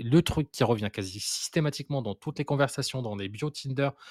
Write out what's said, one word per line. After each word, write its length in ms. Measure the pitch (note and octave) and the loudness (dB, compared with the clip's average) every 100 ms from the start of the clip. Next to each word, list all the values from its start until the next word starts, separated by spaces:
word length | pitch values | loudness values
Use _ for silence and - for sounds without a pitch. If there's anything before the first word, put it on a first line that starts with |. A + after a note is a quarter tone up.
le 220 | A#2+ D#3 | 4 6
truc 260 | E3 - D3 | 6 2 -2
qui 120 | - | 2
revient 260 | A#2 A2+ G2+ | 2 2 0
quasi 280 | - F#2 G2+ | -4 -6 -6
systématiquement 800 | - - - E3+ D3+ - C#3 C#3 | -6 -4 -2 0 0 -2 -4 -4
dans 140 | A#2 G2 | -4 -6
toutes 240 | - D3 | -6 -4
les 60 | C#3+ | 0
conversations, 580 | C#3+ C3+ - C3 C3 | 2 2 2 -4 -4
dans 120 | A#2 G2+ | -4 -4
les 140 | G2 | -6
bio 220 | G#2 A2 | -4 -6
Tinder, 400 | - C3+ C3 C#3 - - | -4 -4 0 0 -2 -12